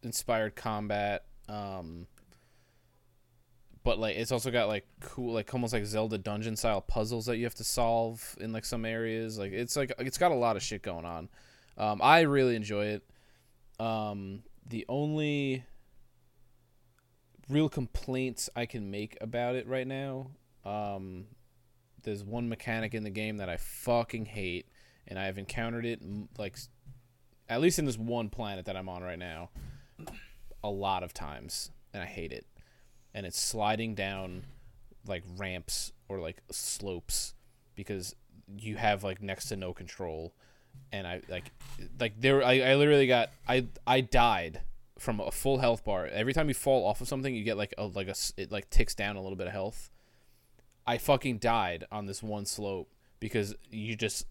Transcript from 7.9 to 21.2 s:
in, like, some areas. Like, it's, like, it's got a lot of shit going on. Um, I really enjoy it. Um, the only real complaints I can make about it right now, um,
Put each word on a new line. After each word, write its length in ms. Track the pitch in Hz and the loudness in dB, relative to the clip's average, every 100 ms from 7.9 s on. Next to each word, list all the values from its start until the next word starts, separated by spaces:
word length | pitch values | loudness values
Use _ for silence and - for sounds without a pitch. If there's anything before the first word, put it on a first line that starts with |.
| 117 113 113 - - | 4 2 -4 -12 -8
in, 120 | 113 | -6
like, 120 | 113 - | -4 -4
some 200 | 120 113 | -4 -2
areas. 520 | 113 113 113 113 110 | -2 0 -2 -4 -4
Like, 140 | 98 | -4
it's, 240 | 95 120 - | -2 -2 0
like, 180 | 131 - | -2 -2
it's 180 | 131 - | -4 4
got 140 | 180 | 4
a 40 | 143 | 6
lot 200 | 120 104 | 4 2
of 80 | |
shit 180 | - 104 | -2 -6
going 240 | - 85 85 | -6 -6 -6
on. 240 | 85 80 - - - _ - | -8 -10 -16 -20 -20 _ -2
Um, 220 | 107 104 | 0 4
I 200 | 127 160 | 10 10
really 340 | 160 139 131 117 | 10 6 6 4
enjoy 300 | 104 104 104 | 0 0 0
it. 180 | 107 - - _ _ _ _ - - | -2 -6 -20 _ _ _ _ -20 -6
Um, 640 | 113 110 107 101 98 101 - - - | -2 0 -2 -4 -8 -10 -14 -20 -10
the 200 | 113 - | -8 -4
only 760 | 131 151 151 151 147 139 131 123 - - - - _ _ _ - _ _ _ _ _ _ _ _ _ - | -2 -2 0 0 0 0 -2 -6 -20 -20 -20 -20 _ _ _ -20 _ _ _ _ _ _ _ _ _ -2
real 200 | 143 156 | 2 2
complaints 800 | - 127 - - 131 131 117 - - | 0 -4 -4 -2 -2 -2 -4 -8 -4
I 100 | 120 | -6
can 260 | 120 101 | -6 -6
make 260 | 101 107 - | -6 -6 -8
about 340 | 113 120 120 127 | -6 -2 -2 -2
it 120 | 123 | -2
right 200 | 131 127 | -4 -4
now, 440 | 135 139 131 123 143 _ _ 98 | -4 -6 -8 -10 -16 _ _ -8
um, 640 | 104 104 98 95 92 | -4 -4 -6 -8 -10